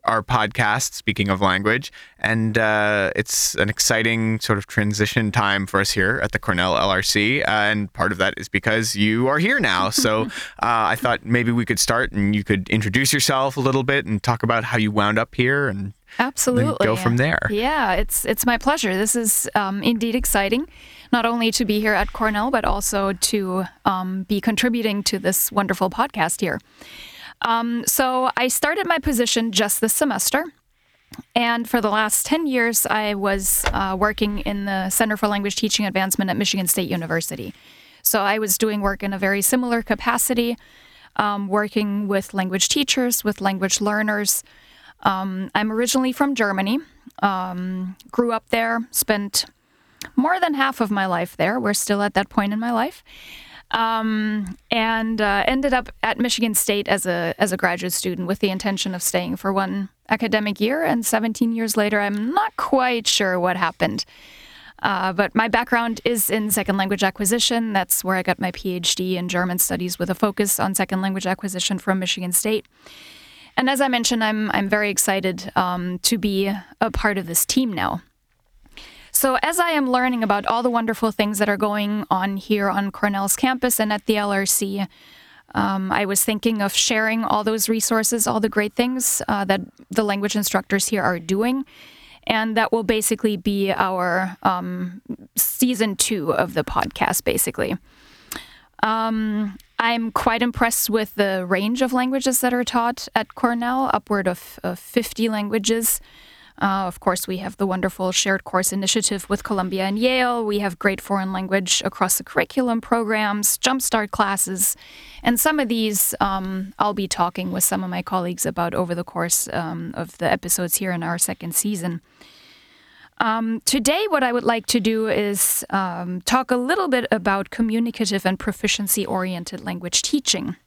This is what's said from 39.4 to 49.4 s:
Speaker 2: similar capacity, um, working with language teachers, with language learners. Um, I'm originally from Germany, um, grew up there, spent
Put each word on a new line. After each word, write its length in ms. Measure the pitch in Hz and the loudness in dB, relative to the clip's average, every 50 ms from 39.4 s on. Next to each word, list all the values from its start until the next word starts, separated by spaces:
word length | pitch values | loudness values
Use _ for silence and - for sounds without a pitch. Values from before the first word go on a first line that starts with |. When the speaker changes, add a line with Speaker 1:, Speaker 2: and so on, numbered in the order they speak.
Speaker 2:
similar 400 | 196 - - 262 247 247 233 233 | 2 2 2 2 2 2 0 0
capacity, 720 | 226 - 220 208 - 247 233 247 - - 254 226 240 233 233 - - - - - - - - - - - _ | 0 0 -2 0 0 0 0 0 0 0 0 0 0 0 -2 -6 -10 -20 -20 -20 -20 -20 -20 -20 -20 -8 _
um, 320 | - 208 208 208 202 202 196 | -2 0 0 0 -2 -2 0
working 600 | 190 208 208 202 - 220 208 208 202 208 208 196 | 0 0 0 0 0 -2 -2 0 -2 -2 -2 0
with 240 | 196 196 190 - | 0 0 0 -2
language 360 | - 196 185 185 185 190 - - | -4 -2 -2 -2 0 0 0 2
teachers, 560 | - 294 285 - - 269 247 247 233 - - | 2 0 2 2 2 0 2 0 0 0 0
with 180 | 208 202 - | -2 -2 0
language 380 | 196 196 196 185 190 190 - - | 0 0 0 0 0 0 0 0
learners. 600 | 208 208 208 214 214 214 208 208 208 202 - - - _ - - - - - - - - - _ | 0 0 0 0 0 0 0 0 0 0 0 -2 -2 _ -20 -20 -20 -20 -20 -20 -20 -20 -20 _
Um, 480 | - 202 190 190 190 196 190 185 190 - _ | 0 0 0 0 -2 -4 -4 -4 -6 -2 _
I'm 160 | 202 214 220 | 0 0 0
originally 420 | 220 220 240 233 - 269 262 262 | 0 0 0 2 2 2 0 0
from 220 | 247 - 285 277 277 | 0 0 0 0 2
Germany, 440 | 247 226 202 190 190 190 196 233 285 330 - _ _ _ - - - | 2 0 0 2 0 0 0 0 -2 -2 -8 _ _ _ -20 -6 -2
um, 760 | - 202 196 190 185 185 180 180 180 185 185 185 185 185 190 _ - - | -2 0 0 0 -4 -4 -6 -6 -6 -4 -4 -4 -6 -8 -8 _ -18 -4
grew 220 | - - 240 233 | 0 0 0 2
up 160 | 226 220 _ _ | 0 -4 _ _
there, 380 | - 233 226 226 233 233 226 - | 0 0 2 0 0 -2 -4 -4
spent 540 | - - - - 214 202 202 196 - - | -4 -4 0 0 0 0 0 -2 -2 -4